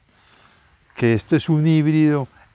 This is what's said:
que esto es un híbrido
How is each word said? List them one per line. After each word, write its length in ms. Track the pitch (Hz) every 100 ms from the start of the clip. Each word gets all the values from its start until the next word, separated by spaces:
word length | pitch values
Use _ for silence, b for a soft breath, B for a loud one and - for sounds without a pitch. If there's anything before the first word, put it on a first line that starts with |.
| _ b b b b b b b _ -
que 160 | 117
esto 240 | 110 - 156
es 140 | -
un 160 | 156 160
híbrido 640 | 156 151 156 151 147 131 b b